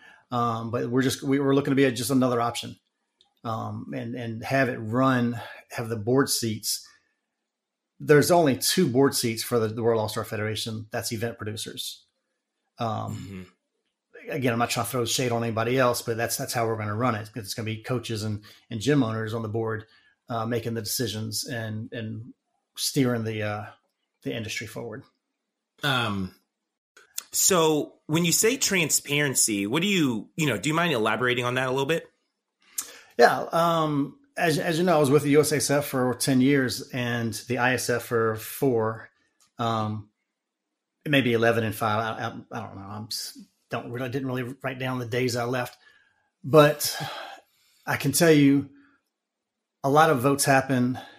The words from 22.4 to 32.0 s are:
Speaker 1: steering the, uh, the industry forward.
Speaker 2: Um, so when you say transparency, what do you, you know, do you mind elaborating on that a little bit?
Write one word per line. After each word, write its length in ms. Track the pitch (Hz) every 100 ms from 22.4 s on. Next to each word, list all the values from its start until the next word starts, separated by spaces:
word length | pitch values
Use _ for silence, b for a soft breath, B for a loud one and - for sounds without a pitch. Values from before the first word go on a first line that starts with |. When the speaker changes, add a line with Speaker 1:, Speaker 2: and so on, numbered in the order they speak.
| _ _ _ -
Speaker 1:
steering 480 | - 151 127 120
the, 200 | 113 107
uh, 220 | 104 104 101 - _ _ _ _
the 120 | 139 123
industry 320 | 107 - 110
forward. 360 | 123 123 110 - _ _ _ _ _ _ _
Speaker 2:
Um, 520 | 143 131 113 101 92 - _ _ _ _ _ _ B B B
so 640 | - - 185 160 151 - - -
when 180 | 160 170
you 60 |
say 260 | - 220 269
transparency, 1080 | - 190 156 - - 143 143 123 - 104 101
what 140 | 123
do 60 | 202
you, 420 | 190 143 110 - -
you 120 | 151
know, 100 | 107
do 120 | 156
you 60 | 156
mind 160 | 175
elaborating 540 | 127 107 110 123 123 123
on 100 | 127
that 120 | 131
a 40 |
little 140 | 135 139
bit? 220 | 165